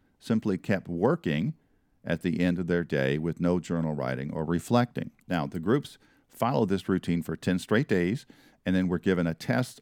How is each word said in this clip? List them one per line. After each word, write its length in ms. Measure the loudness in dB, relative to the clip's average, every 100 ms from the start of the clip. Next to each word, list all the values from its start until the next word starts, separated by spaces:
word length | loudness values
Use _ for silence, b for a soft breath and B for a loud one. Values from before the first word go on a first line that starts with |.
| _ _
simply 400 | -2 0 0 -2
kept 300 | 0 -2 -2
working 640 | 0 2 2 0 0 -2 -4 _ _ _ _
at 180 | -4 -2
the 180 | 0 2
end 180 | 2 2
of 100 | 0
their 160 | 0
day 340 | 0 0 2 0
with 220 | -2 0
no 180 | 2 2
journal 340 | 0 -2 -2
writing 380 | -2 -4 -4 -6
or 100 | -4
reflecting. 680 | -2 -2 2 2 2 -2 -10 -12 -6
Now, 180 | -4 -2
the 140 | -4
groups 380 | 0 0 -2 -16 b b b
followed 440 | -2 0 2 2
this 180 | 0 0
routine 340 | 0 0 -2
for 140 | -2 -4
ten 220 | -2 -2
straight 300 | 2 0 2
days 360 | 2 2 -2 -8 b b b
and 100 | 0
then 140 | 2 2
were 120 | 0
given 260 | 2 2 2
a 80 |
test 460 | -2 -2 -2 -2 -8